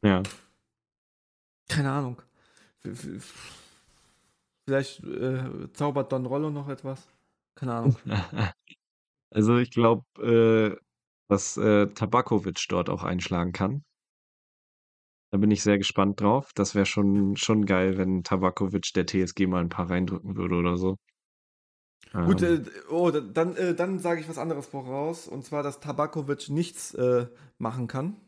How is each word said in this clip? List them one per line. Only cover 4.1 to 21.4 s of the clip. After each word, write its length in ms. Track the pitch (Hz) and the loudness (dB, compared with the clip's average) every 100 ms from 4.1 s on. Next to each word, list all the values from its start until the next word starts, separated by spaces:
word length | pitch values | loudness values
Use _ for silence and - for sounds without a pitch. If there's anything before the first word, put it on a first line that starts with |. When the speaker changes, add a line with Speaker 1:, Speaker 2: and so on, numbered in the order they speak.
| _ _ _ _ _ - | _ _ _ _ _ -2
Speaker 2:
vielleicht, 380 | 135 135 - | -2 -2 -10
äh, 720 | - - 131 131 127 - - | -12 -6 -4 -4 -6 -8 -12
zaubert 380 | - 147 139 135 | -4 -2 -2 -2
Don 120 | 131 127 | -4 -2
Rollo 240 | 139 156 | -4 -4
noch 180 | 147 143 | -6 -8
etwas. 400 | 135 135 131 _ _ _ _ _ _ | -10 -10 -12 _ _ _ _ _ _
Keine 180 | 131 | -6
Ahnung. 220 | 117 131 117 - | 0 2 2 -2
Speaker 1:
<laughs> 500 | 104 85 - 101 - _ - _ _ _ _ _ | -4 -4 -4 -4 -4 _ -20 _ _ _ _ _
Also 280 | 107 107 120 | 2 4 4
ich 140 | 120 | 2
glaub, 340 | - 117 117 - - | 4 4 4 -2 -6
äh, 540 | 117 117 113 110 107 - _ _ _ _ _ | 4 6 6 6 2 -2 _ _ _ _ _
dass, 300 | 98 - - | 0 0 0
äh, 300 | 107 104 101 | 6 6 4
Tabakovic 760 | - 104 120 123 107 92 82 - | 0 2 2 4 0 0 -6 -2
dort 200 | 92 87 | -2 -2
auch 140 | 90 | -4
einschlagen 480 | 90 90 - 87 87 | -2 -4 -2 -2 -2
kann. 320 | 85 98 143 147 _ _ _ _ _ _ _ _ _ _ _ _ _ _ | 0 -2 -2 -8 _ _ _ _ _ _ _ _ _ _ _ _ _ _
Da 40 | 98 | 2
bin 140 | 107 | 4
ich 120 | 101 | 4
sehr 140 | 104 101 | 4 2
gespannt 440 | 98 - 98 98 | 2 0 0 2
drauf. 300 | 101 127 139 - | 2 2 -2 -4
Das 200 | 98 101 | -2 0
wär 100 | 95 | 0
schon, 500 | - 101 101 98 101 | 2 2 4 2 0
schon 300 | - 107 101 | 0 2 2
geil, 320 | 92 95 95 | 2 2 0
wenn 260 | 92 92 | 0 0
Tabakovic 680 | 85 95 92 - 98 95 - - | 0 0 0 0 -2 -2 -2 -2
der 100 | 90 | 0
T 160 | 98 | 0
S 140 | 90 - | -2 0
G 100 | 95 | 0
mal 140 | 90 | 2
ein 80 | 85 | -2
paar 220 | - 87 | -4 -2
reindrücken 480 | 90 90 87 95 95 | 0 -2 -4 -8 -6
würde 180 | 92 87 | -2 0
oder 220 | 87 90 | 0 0
so. 180 | 92 95 _ _ _ _ | -2 -4 _ _ _ _